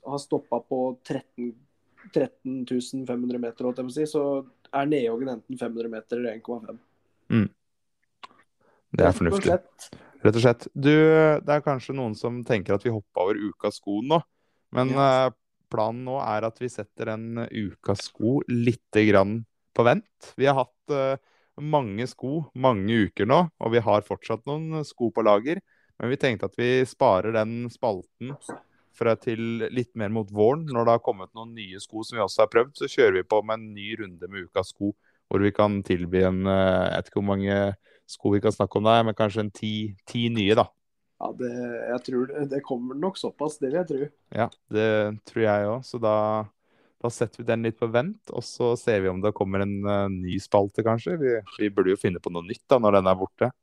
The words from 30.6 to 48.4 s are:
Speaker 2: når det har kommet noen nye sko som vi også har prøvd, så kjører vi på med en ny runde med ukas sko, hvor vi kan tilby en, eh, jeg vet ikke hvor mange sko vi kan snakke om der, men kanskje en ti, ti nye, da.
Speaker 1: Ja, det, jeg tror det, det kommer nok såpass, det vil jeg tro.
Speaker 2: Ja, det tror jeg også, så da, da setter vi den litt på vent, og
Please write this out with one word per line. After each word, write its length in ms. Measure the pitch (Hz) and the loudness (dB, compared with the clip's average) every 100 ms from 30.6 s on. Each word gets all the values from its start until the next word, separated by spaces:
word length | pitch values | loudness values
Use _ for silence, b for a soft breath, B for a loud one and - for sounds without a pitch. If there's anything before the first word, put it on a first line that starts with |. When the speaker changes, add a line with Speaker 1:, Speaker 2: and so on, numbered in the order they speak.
| 160 | -2
Speaker 2:
når 180 | 123 | 0
det 80 | 117 | 4
har 60 | 117 | 4
kommet 320 | - 101 92 | 2 -6 -10
noen 200 | 113 113 | -14 -16
nye 260 | 117 98 95 | -14 -14 -14
sko 220 | - 110 | -12 -10
som 140 | 113 120 | -8 -2
vi 40 | |
også 160 | 98 - | 0 2
har 60 | 110 | 2
prøvd, 260 | 113 127 - | 2 0 -2
så 120 | 139 | -4
kjører 240 | - 117 | 4 4
vi 80 | 95 | 4
på 200 | 90 107 | 2 0
med 140 | 104 110 | 0 -6
en 160 | 110 | -8
ny 220 | 104 101 110 | -14 -12 -10
runde 320 | 101 87 90 | -12 -14 -14
med 160 | 98 87 | -12 -6
ukas 200 | 98 92 | -4 -4
sko, 220 | - 101 - _ _ _ | -4 -4 -4 _ _ _
hvor 100 | 98 | 0
vi 100 | 101 | 2
kan 320 | 101 104 101 | 4 2 2
tilby 400 | 95 90 87 92 | -2 -2 0 2
en, 220 | 92 92 95 | 2 2 0
eh, 440 | 95 95 92 90 | 2 2 2 0
jeg 60 | 90 | -2
vet 100 | 90 | -4
ikke 120 | - | -4
hvor 140 | 101 98 | -2 0
mange 400 | 98 101 101 98 b b b | 0 0 0 -2 b b b
sko 240 | - - | -6 0
vi 100 | 101 | 2
kan 120 | 104 | 2
snakke 240 | 101 98 107 | 0 0 2
om 80 | |
der, 180 | 107 113 | 4 4
men 100 | 113 | 4
kanskje 260 | 107 107 107 | 0 0 0
en 100 | 104 | -6
ti, 440 | - 110 107 107 95 - | -6 -6 -4 -6 -10 -8
ti 220 | 120 117 | -2 0
nye, 260 | 117 98 | 2 4
da. 140 | 110 107 _ _ _ _ _ | 4 2 _ _ _ _ _
Speaker 1:
Ja, 120 | - | -12
det, 160 | - 123 120 120 117 117 | -8 -8 -8 -8 -8 -6
jeg 140 | 123 | -6
tror 220 | - 127 131 | -4 -2 -2
det, 220 | 151 139 | -4 -6
det 120 | 135 | -6
kommer 320 | - 127 123 | -4 -6 -6
nok 220 | 131 185 190 | -6 -6 -4
såpass, 420 | 117 - 147 151 | -8 -6 -6 -4
det 140 | 135 | -2
vil 80 | 156 | -2
jeg 80 | 175 | -2
tro. 200 | 139 143 - _ | -4 -6 -10 _
Speaker 2:
Ja, 140 | 104 117 - _ | -4 -4 -4 _
det 540 | 107 110 107 107 107 | 0 2 2 0 -4
tror 180 | - - | -8 0
jeg 240 | 110 104 104 | 2 2 0
også, 180 | 117 127 120 | -4 -8 -4
så 40 | |
da, 160 | 110 107 107 110 107 _ _ _ _ _ | 0 2 2 -2 -6 _ _ _ _ _
da 60 | 120 | -8
setter 300 | - 113 - | -4 -4 -4
vi 60 | |
den 180 | 117 113 | -2 0
litt 160 | 113 110 | -2 -2
på 100 | 117 | 0
vent, 300 | 113 156 214 - | 0 0 -4 -10
og 120 | - | -12